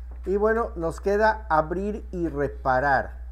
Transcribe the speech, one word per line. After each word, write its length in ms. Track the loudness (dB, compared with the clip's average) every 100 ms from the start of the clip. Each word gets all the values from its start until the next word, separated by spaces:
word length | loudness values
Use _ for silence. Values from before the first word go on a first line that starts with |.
| -12 -10 -2
Y 100 | 0
bueno, 340 | 2 2 0 -2
nos 240 | -4 -2
queda 460 | 0 4 4 2 2
abrir 600 | 2 2 0 -2 -4 -8
y 160 | -4 -4
reparar. 960 | -2 -2 -2 2 2 4 2 0 -8 -12